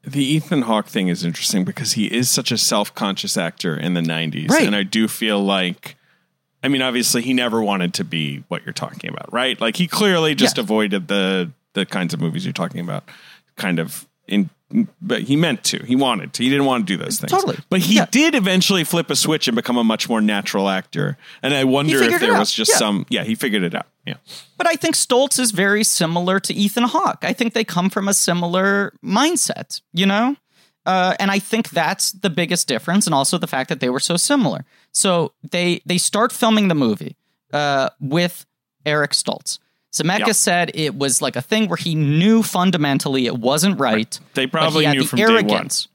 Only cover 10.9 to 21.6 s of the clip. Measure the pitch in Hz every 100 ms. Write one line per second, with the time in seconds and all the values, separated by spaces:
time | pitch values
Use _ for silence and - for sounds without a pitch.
10.9 | 98 80 101 95 95 87 - _ - 92
11.9 | 101 87 76 82 87 - - 85 - -
12.9 | 50 - - - - _ - 98 82 78
13.9 | - - _ - 101 90 _ _ - 208
14.9 | _ 98 113 110 147 165 117 - - 117
15.9 | 127 135 110 - - 123 143 139 123 95
16.9 | 92 - - - 370 392 - - 185 160
17.9 | 220 - 247 320 302 190 185 180 196 156
18.9 | 170 151 143 - 156 - 117 - 120 113
19.9 | 110 - 113 107 101 98 101 98 95 -
20.9 | - 98 - - - 131 143